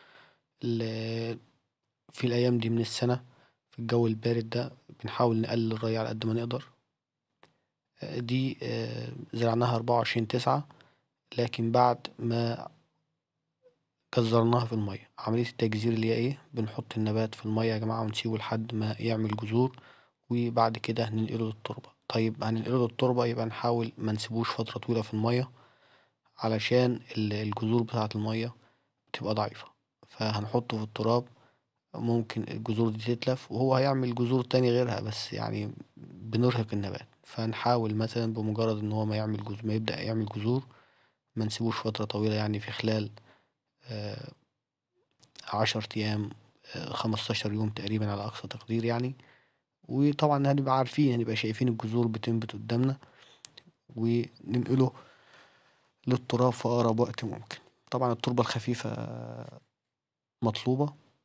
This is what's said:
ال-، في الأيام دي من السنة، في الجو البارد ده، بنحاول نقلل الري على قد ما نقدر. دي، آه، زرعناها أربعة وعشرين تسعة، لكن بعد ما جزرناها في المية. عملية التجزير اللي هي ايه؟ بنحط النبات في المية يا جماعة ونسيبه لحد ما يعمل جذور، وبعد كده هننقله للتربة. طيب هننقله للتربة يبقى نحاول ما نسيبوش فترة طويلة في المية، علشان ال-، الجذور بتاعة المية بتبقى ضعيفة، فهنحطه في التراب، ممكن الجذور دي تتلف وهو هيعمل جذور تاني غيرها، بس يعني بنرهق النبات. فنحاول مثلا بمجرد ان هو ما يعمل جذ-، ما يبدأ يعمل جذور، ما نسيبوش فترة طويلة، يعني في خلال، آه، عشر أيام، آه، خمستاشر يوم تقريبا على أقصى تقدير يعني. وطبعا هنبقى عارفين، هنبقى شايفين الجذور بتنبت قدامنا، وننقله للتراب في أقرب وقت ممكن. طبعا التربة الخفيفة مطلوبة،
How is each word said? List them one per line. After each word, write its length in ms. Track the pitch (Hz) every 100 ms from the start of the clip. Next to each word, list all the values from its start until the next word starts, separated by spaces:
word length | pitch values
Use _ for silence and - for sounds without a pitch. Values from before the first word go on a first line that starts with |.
| - - - _ _ _
ال-، 760 | 120 117 113 110 110 113 117 113 - _ _ _ _ _ _
في 140 | - 127
الأيام 300 | 120 123 120
دي 120 | 117
من 100 | 117
السنة، 440 | 117 - 123 127 - _ _ _ _
في 80 | -
الجو 280 | 117 117 117
البارد 420 | 110 117 117 113
ده، 220 | 120 123 - - -
بنحاول 380 | 110 - 123 113
نقلل 300 | 113 117 113
الري 240 | 110 113 113
على 120 | 113
قد 160 | 110 113
ما 80 |
نقدر. 320 | 113 117 123 - _ _ _ _ _ _ _ - _ _ _ _ _ - 123
دي، 400 | 120 127 131 -
آه، 480 | - 117 113 117 120 120 -
زرعناها 420 | 117 117 113 120 117
أربعة 200 | 117 120
وعشرين 300 | 113 120 110
تسعة، 400 | 123 127 139 - - - _ _ _ _ -
لكن 340 | 120 - 117
بعد 360 | 117 123 120 - -
ما 500 | 117 117 117 117 - - _ _ _ _ _ _ _ _ _ _ _ _ _ -
جزرناها 480 | 113 117 113 120 117
في 80 |
المية. 360 | 113 104 98 - -
عملية 300 | - 113 117
التجزير 440 | - 113 107 113
اللي 140 | 113 113
هي 60 |
ايه؟ 240 | 113 120 139 -
بنحط 440 | 123 107 - - 117
النبات 380 | 107 110 110 -
في 100 | 110
المية 280 | 110 113
يا 40 | 110
جماعة 240 | 110 113
ونسيبه 360 | 110 104 113 110
لحد 380 | - 113 113 113
ما 200 | 107 107
يعمل 300 | 113 110 110 107
جذور، 420 | 107 113 131 - - - _ _ -
وبعد 480 | 120 120 117 113 113
كده 260 | - 113
هننقله 420 | 110 110 110 113 110
للتربة. 440 | 107 - - - _ -
طيب 360 | 113 113 110
هننقله 400 | 110 113 110 127 120
للتربة 380 | 117 127 123 120
يبقى 200 | 110 113
نحاول 460 | 110 120 120 113 -
ما 140 | 110
نسيبوش 380 | 104 - 113 113
فترة 300 | - 110 113
طويلة 220 | - 117
في 120 | 107
المية، 380 | 107 113 120 131 - - _ _ _ _ _ _ -
علشان 600 | 113 110 107 123 123 117 - -
ال-، 160 | 107
الجذور 500 | 104 107 104 110 120
بتاعة 260 | 113 120 107 107
المية 400 | 107 113 117 - _ _ _ _ _
بتبقى 260 | - 104
ضعيفة، 340 | 107 104 - - _ _ _ -
فهنحطه 720 | - 110 110 107 123 120 113
في 60 |
التراب، 420 | 107 - 110 120 123 - _ _ _ _ _ -
ممكن 480 | 117 117 113 -
الجذور 460 | - 110 113 110 113
دي 240 | 107 110 120
تتلف 360 | - 127 -
وهو 240 | 107 131 131
هيعمل 400 | 139 135 127 120
جذور 280 | 120 131
تاني 280 | 123 131 127
غيرها، 300 | 120 123 104
بس 320 | 107 - -
يعني 380 | - 110 107 107 - - -
بنرهق 680 | - 90 107 110 123 120 107
النبات. 340 | 104 98 87 - _
فنحاول 720 | - - 110 110 123 120 113 107
مثلا 380 | 110 120 117
بمجرد 440 | 110 107 107 113 107
ان 120 | 104
هو 140 | 107 107
ما 100 | 107
يعمل 260 | 107 107 104
جذ-، 200 | 104 110
ما 80 |
يبدأ 280 | 110 110 -
يعمل 240 | 110 113 107
جذور، 380 | 107 107 127 - - _ _ _ _ _ -
ما 100 | 110
نسيبوش 320 | - 117 -
فترة 280 | 113 107 104
طويلة، 300 | 104 107 107
يعني 240 | 107 104
في 120 | 107
خلال، 400 | 107 110 110 104 - - _ _ _ _ _ -
آه، 460 | 110 104 107 117 - _ _ _ _ _ _ _ _ _ - -
عشر 320 | 104 110 110 107 110
أيام، 320 | 107 104 104 - _ _ - -
آه، 180 | -
خمستاشر 600 | - 113 110 - 113 107
يوم 160 | 104 107
تقريبا 420 | 107 101 107 104
على 100 | 101 104
أقصى 220 | - -
تقدير 380 | 113 - 113 117
يعني. 300 | 117 127 131 - _ _ _ _ _ -
وطبعا 480 | 131 147 143 151 143 139
هنبقى 260 | 143 135 131
عارفين، 360 | 127 - 147
هنبقى 220 | 120 113 113
شايفين 320 | 110 113 127
الجذور 400 | 113 110 117 117
بتنبت 440 | 110 - 113 110
قدامنا، 440 | 104 110 117 131 135 - - - - - - - _ - -
وننقله 960 | 113 117 110 - - 120 117 131 131 - - - _ - - _ _ _ _ _ -
للتراب 440 | 127 123 120 127
في 140 | 120 120
أقرب 320 | 120 117 110
وقت 240 | 120 117
ممكن. 340 | 110 104 107 - - _ _
طبعا 200 | 127 123
التربة 300 | 120 - 123
الخفيفة 480 | 120 120 - 117 113 110 113 117 117 117 - - - _ _ _ _ _ _ _
مطلوبة، 500 | 113 104 - 131 147 - _ _